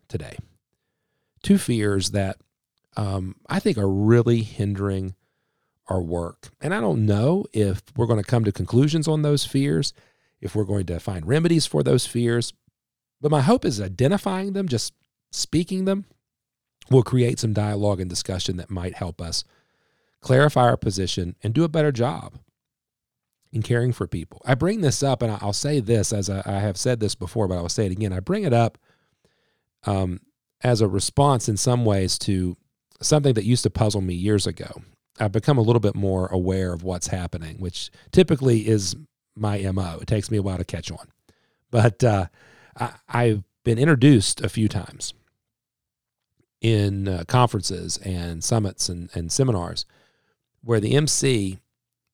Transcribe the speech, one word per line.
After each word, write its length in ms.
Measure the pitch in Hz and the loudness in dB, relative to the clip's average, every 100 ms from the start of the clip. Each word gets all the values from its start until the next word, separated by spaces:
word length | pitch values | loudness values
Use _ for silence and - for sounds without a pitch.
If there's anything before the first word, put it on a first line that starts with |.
| _ | _
today. 280 | 82 73 - - _ _ _ _ _ _ _ _ _ | -10 -10 -16 -20 _ _ _ _ _ _ _ _ _
Two 160 | - 196 | 2 2
fears 540 | - 117 104 98 92 | 2 0 0 2 4
that, 240 | 101 98 98 _ _ _ _ _ - | 2 0 -4 _ _ _ _ _ -6
um, 400 | 101 98 92 - - | -4 -4 -6 -10 -6
I 120 | 175 | -2
think 160 | 214 123 | 0 2
are 120 | 98 | 2
really 520 | 98 107 120 117 117 | 2 6 6 6 2
hindering 720 | 107 - 101 98 101 95 95 - _ _ _ _ _ _ - | 0 -4 -4 -2 -4 -4 -6 -10 _ _ _ _ _ _ -6
our 140 | 95 | -4
work. 480 | 85 87 85 - - _ | -2 -4 -6 -10 -20 _
And 140 | 147 | -6
I 80 | 202 | -2
don't 240 | 220 139 107 | 0 0 2
know 400 | 101 127 185 - | 2 2 0 0
if 280 | 110 101 95 - - | 0 0 0 -6 -2
we're 120 | 113 | 0
gonna 160 | 110 | 0
come 200 | 98 120 | 2 0
to 80 | 107 | 2
conclusions 560 | - 87 120 147 160 156 | -2 0 2 4 2 0
on 140 | 156 | 0
those 240 | 147 147 - | 2 0 0
fears, 480 | 135 143 160 143 - _ _ _ _ | -2 0 0 -2 -6 _ _ _ _
if 140 | 98 107 | -6 -4
we're 80 | |
going 220 | 98 101 87 | -2 -2 -2
to 160 | 85 | -6
find 260 | - 90 80 | -6 -6 0
remedies 380 | 147 165 165 143 | 2 4 2 2
for 180 | 151 | 0
those 220 | 139 131 - | 2 2 2
fears. 480 | 117 117 117 117 - _ _ _ _ _ _ | -2 0 0 -2 -8 _ _ _ _ _ _
But 100 | 147 | 0
my 120 | 151 | 2
hope 240 | 135 254 - | 4 2 2
is 160 | 107 | -4
identifying 720 | 98 92 131 196 202 190 196 | -4 0 2 2 0 -4 -4
them, 160 | 196 185 | -4 -2
just 240 | 120 - - _ _ _ | -2 -4 -12 _ _ _
speaking 520 | - - 156 180 185 | -8 -4 -2 -2 -2
them, 220 | 190 196 196 _ _ _ _ _ _ _ - | -2 -2 -4 _ _ _ _ _ _ _ 2
will 140 | 131 | 4
create 360 | - 127 120 - | 4 2 0 0
some 120 | 113 | -2
dialogue 480 | 104 104 101 104 92 | 0 0 0 0 0
and 100 | 92 | -4
discussion 460 | 90 - 92 - 90 | -6 -6 -4 -4 -6
that 140 | 87 | -8
might 260 | 92 90 - | -8 -6 -6
help 260 | 90 - | -8 -8
us 220 | 85 - - _ _ _ _ _ _ _ | -6 -6 -8 _ _ _ _ _ _ _
clarify 400 | - 131 147 127 | 2 4 4 4
our 160 | 123 123 | 4 2
position 580 | 113 98 90 - 87 - | 0 -2 -2 -4 -6 -6
and 100 | 104 | -2
do 120 | 120 165 | 0 0
a 20 | |
better 240 | 156 151 | 2 0
job 480 | 120 120 165 - - _ _ _ _ _ _ _ _ _ _ _ | 0 -2 -4 -10 -18 _ _ _ _ _ _ _ _ _ _ _
in 100 | 113 | -6
caring 300 | 107 120 123 | 0 0 0
for 160 | 113 92 | -2 -4
people. 340 | 87 78 - - | -6 -10 -8 -2
I 100 | 127 | 0
bring 240 | 165 220 | 0 0
this 240 | 151 - | 0 0
up, 180 | 139 127 | 0 0
and 80 | 117 | -2
I, 100 | 104 | -2
I'll 100 | 101 | -4
say 300 | 101 143 151 | -4 -2 -2
this, 320 | 104 117 98 | 2 2 2
as 160 | 107 98 | -2 -2
I, 120 | 98 - | -4 -4
I 140 | 98 | -2
have 180 | 104 92 | -2 -2
said 240 | 127 120 | -2 0
this 140 | 104 - | -2 -4
before, 340 | - 117 98 | -6 -2 -2
but 80 | 90 | -2
I 40 | |
will 60 | 85 | -4
say 200 | - 101 | -2 -2
it 40 | |
again. 220 | 92 107 | -2 -4
I 80 | 92 | -4
bring 240 | 95 202 185 | -2 -2 2
it 80 | |
up, 240 | 117 113 - _ _ _ _ _ _ _ _ _ _ | 2 2 -2 _ _ _ _ _ _ _ _ _ _
um, 380 | - 98 92 87 - _ _ _ | -4 -2 -2 -6 -12 _ _ _
as 180 | 127 117 | 0 2
a 80 | 107 | 2
response 640 | 98 - - 143 127 - | 0 -2 2 2 2 0
in 80 | 101 | -2
some 260 | - 123 | 0 2
ways 340 | 113 98 92 - | 2 2 0 -2
to 360 | - 95 90 85 _ _ _ _ | -2 0 -2 -4 _ _ _ _
something 320 | - 151 139 | 0 2 4
that 100 | 110 | 2
used 200 | 101 123 | 2 2
to 60 | - | 0
puzzle 300 | - 110 101 | 0 0 0
me 140 | 92 | -2
years 340 | 87 98 104 90 | -2 0 0 0
ago. 240 | 82 - - - _ _ - | -6 -12 -16 -20 _ _ -4
I've 140 | 107 | -2
become 240 | 104 123 139 | 0 2 4
a 60 | |
little 180 | 110 120 | 4 4
bit 140 | 104 104 | 2 0
more 320 | 98 92 92 | 0 0 0
aware 440 | 92 90 95 92 | -2 0 0 -2
of 120 | 82 | -4
what's 240 | 92 90 - | -6 -6 -4
happening, 500 | 92 90 85 80 - | -6 -6 -8 -10 -10
which 340 | 92 - - - _ | -10 -8 -12 -14 _
typically 560 | - 185 156 131 113 107 | 4 4 4 2 2 4
is 260 | 107 92 92 156 _ _ - | 0 0 -6 -12 _ _ -8
my 220 | 107 101 | -4 -2
M 220 | 95 92 | -2 -2
O. 200 | 90 82 | -4 -8
It 60 | - | -4
takes 220 | 110 - | -2 0
me 80 | 107 | -2
a 40 | |
while 160 | 98 92 | -2 -4
to 80 | - | -6
catch 260 | 85 - | -8 -10
on. 160 | 82 - _ _ _ _ _ _ | -14 -16 _ _ _ _ _ _
But, 320 | 117 107 - | 2 2 4
uh, 220 | 123 101 87 _ _ _ _ - | 2 2 -2 _ _ _ _ -10
I, 140 | 120 - - | -10 -10 -6
I've 360 | 120 120 107 - _ | 0 2 0 -4 _
been 140 | 123 113 | -2 2
introduced 640 | 151 139 147 123 - - | 4 6 8 8 6 -2
a 80 | 110 | -4
few 180 | - 104 | 0 0
times 460 | 98 85 - - - _ _ _ _ _ _ _ _ _ _ _ _ _ _ | -2 -8 -12 -14 -14 _ _ _ _ _ _ _ _ _ _ _ _ _ _
in, 480 | 110 110 101 98 98 | 2 2 2 0 -4
uh, 160 | 90 82 | -4 0
conferences 680 | 127 123 104 - 90 87 - | 2 2 0 -4 -6 -8 -8
and 440 | 95 90 85 82 | -6 -6 -6 -6
summits 460 | - 117 101 - - | -2 0 -2 -4 -6
and, 200 | 87 87 | -6 -10
and 180 | - 85 | -8 -4
seminars 540 | - 131 101 85 - - _ _ _ _ _ _ _ | -2 0 0 -4 -8 -10 _ _ _ _ _ _ _
where 200 | 117 113 | -2 0
the 120 | 107 | 2
M 140 | 135 151 | 2 2
C 520 | - 139 120 98 95 _ _ _ _ _ | 0 0 0 -2 -6 _ _ _ _ _